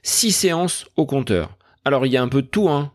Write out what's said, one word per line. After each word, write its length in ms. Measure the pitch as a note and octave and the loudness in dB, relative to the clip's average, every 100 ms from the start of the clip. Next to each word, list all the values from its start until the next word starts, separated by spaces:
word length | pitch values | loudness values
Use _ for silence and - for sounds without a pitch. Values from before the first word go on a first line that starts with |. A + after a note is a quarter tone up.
six 300 | - - A3+ | -4 0 0
séances 540 | F3+ F#3+ E3+ F3 - - - | 2 0 0 -2 -6 -6 -2
au 80 | D3 | -2
compteur. 520 | C#3 B2 F#2 E2 - _ _ D3 | -2 0 -2 -2 -10 _ _ 0
Alors 200 | C3+ C3 | 0 2
il 60 | |
y 60 | B2+ | 0
a 40 | |
un 60 | B2 | 0
peu 140 | C3+ | -2
de 60 | C3 | 0
tout, 200 | G#3+ F#3+ | 0 2
hein. 240 | C#3+ D3 | 0 -4